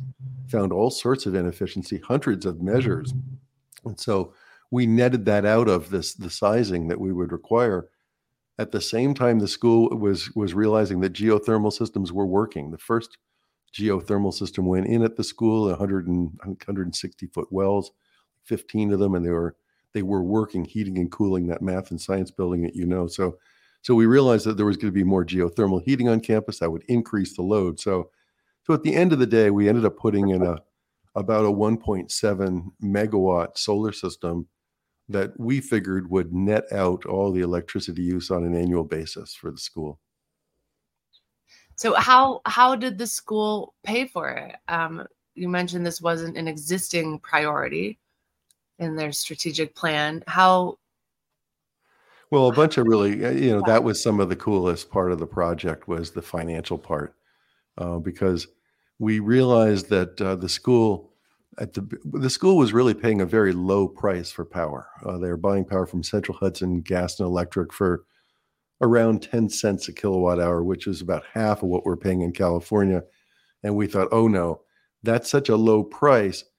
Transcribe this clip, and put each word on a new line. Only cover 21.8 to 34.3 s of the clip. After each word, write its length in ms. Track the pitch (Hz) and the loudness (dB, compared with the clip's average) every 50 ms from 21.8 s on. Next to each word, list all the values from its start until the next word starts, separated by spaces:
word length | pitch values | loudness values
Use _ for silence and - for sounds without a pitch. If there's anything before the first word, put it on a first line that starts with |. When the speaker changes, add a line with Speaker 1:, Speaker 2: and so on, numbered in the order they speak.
| 95 - | -6 -8
Speaker 1:
and 100 | 87 80 | -10 -10
science 300 | - - 98 98 92 92 | -6 -4 -2 -2 -4 -4
building 300 | - - 95 90 90 87 85 | -4 -4 -4 -2 -2 -2 -4
that 120 | 82 - | -4 -4
you 100 | - 87 | -4 -4
know. 220 | 85 90 92 87 85 | -2 -2 -2 -2 -4
So, 300 | - - 95 90 82 - _ _ _ _ _ _ _ _ | -4 -4 -4 -4 -4 -6 _ _ _ _ _ _ _ _
so 140 | - - 123 | 0 2 4
we 120 | 113 113 113 | 6 6 6
realized 380 | 123 135 139 127 120 107 104 | 6 6 6 6 4 4 2
that 120 | 110 107 95 | 0 0 0
there 80 | 107 | 2
was 120 | 104 98 - | 0 0 0
gonna 140 | - 104 | -2 -2
be 120 | 90 98 95 | 0 0 2
more 220 | 92 98 95 87 | 2 2 2 0
geothermal 560 | 82 90 92 90 82 - - 110 98 95 90 | 0 0 -2 -2 -2 0 0 0 0 0 0
heating 280 | 85 - 139 123 123 120 | 0 -2 -2 0 2 2
on 100 | 113 113 | 2 2
campus 400 | 113 - 110 107 107 - 104 - | 2 0 0 0 0 -4 -6 -4
that 120 | 85 82 | -4 -4
would 120 | 80 82 - - | -4 -4 -4 -2
increase 480 | 123 120 117 - - 104 95 90 - | -2 -2 -2 0 -2 -2 -2 -2 -4
the 80 | - 90 | -6 -2
load. 360 | 92 107 104 95 90 82 - | 0 0 2 0 0 -2 -4
So, 300 | - 104 98 92 87 - _ _ _ _ _ _ _ _ _ _ _ | -4 -2 -2 -2 -4 -6 _ _ _ _ _ _ _ _ _ _ _
so 100 | - 165 | 0 0
at 100 | 151 160 | 0 2
the 100 | - - | 0 2
end 200 | 151 180 185 160 | 4 4 4 4
of 60 | 135 | 4
the 60 | 127 | 4
day, 240 | 110 110 113 110 104 | 4 6 6 6 6
we 180 | 101 101 101 101 | 6 4 4 4
ended 160 | 110 120 110 | 4 4 2
up 120 | 104 - - | 2 0 0
putting 320 | - 113 104 101 101 98 | -2 0 0 2 2 2
in 140 | 95 90 92 | 2 2 2
a, 140 | 87 85 78 - _ _ _ _ _ _ _ _ _ - | 0 0 -4 -8 _ _ _ _ _ _ _ _ _ -8
about 300 | 104 101 95 110 107 107 | -6 -2 0 2 2 4
a 60 | 104 | 2
one 260 | 101 98 107 107 113 113 | 2 2 2 2 0 0
point 340 | - - 104 92 87 - | -2 -2 -4 -4 -4 -6
seven 600 | - - - 107 101 92 98 95 92 90 85 98 - - - | -6 -2 0 0 0 0 0 -2 -2 -4 -6 -8 -12 -8 -4
megawatt 760 | 101 98 101 107 107 104 101 92 92 90 87 85 - - - | -2 0 0 0 0 0 2 2 2 2 2 0 -2 -6 -8
solar 360 | - - 104 101 107 110 98 | -4 -2 -2 -2 -2 -4 -6
system 540 | - - 90 82 - - 87 | -6 -8 -10 -8 -6 -6 -6